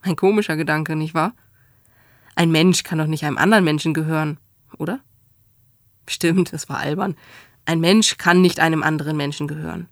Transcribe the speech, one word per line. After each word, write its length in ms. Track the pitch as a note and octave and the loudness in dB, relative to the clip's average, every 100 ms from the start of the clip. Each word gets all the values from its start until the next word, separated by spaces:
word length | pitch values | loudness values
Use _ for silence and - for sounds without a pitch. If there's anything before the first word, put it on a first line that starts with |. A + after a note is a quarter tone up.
Ein 140 | G3 E3 | -4 0
komischer 420 | F#3+ G#3+ G#3 D#3 | 2 2 -2 -4
Gedanke, 380 | D3+ D#3 D#3 D#3 | -2 -2 -2 -4
nicht 180 | D#3 | -4
wahr? 200 | E3 E3 - _ _ _ _ _ _ _ _ _ - | -2 -4 -6 _ _ _ _ _ _ _ _ _ -2
Ein 140 | E3+ | 2
Mensch 340 | D#3+ F3 F3 | 4 4 2
kann 140 | - D#3+ | -2 -4
doch 80 | D#3 | -4
nicht 200 | D#3 D3+ | -4 -4
einem 120 | C3+ | 0
anderen 260 | F3 G#3+ | 4 4
Menschen 300 | F3 D#3 E3 | 4 0 -2
gehören, 460 | D#3+ D#3 D#3+ D3+ D3+ _ _ _ - | -2 -2 -2 -4 -6 _ _ _ -10
oder? 240 | D#3 C4+ _ _ _ _ _ _ _ _ _ _ - | -8 -8 _ _ _ _ _ _ _ _ _ _ -14
Stimmt, 460 | - E3+ F3+ E3+ | -2 0 2 0
es 140 | D#3 - | -4 -8
war 120 | C#3+ | -6
albern. 360 | C#3+ D3+ E3 D3+ - - - _ - | -4 -4 -4 -6 -14 -20 -20 _ -4
Ein 160 | E3 | 0
Mensch 360 | E3 G#3 G#3+ - | 4 4 2 0
kann 240 | F3 F3 | 4 6
nicht 180 | F3+ F3 | 6 4
einem 220 | D#3+ D#3+ | 0 2
anderen 340 | D3 D#3 D3+ D3+ | -2 -2 -4 -4
Menschen 320 | C#3+ D3 D3 | -4 -6 -8
gehören. 400 | D3+ D#3 E3+ F3 | -8 -10 -10 -14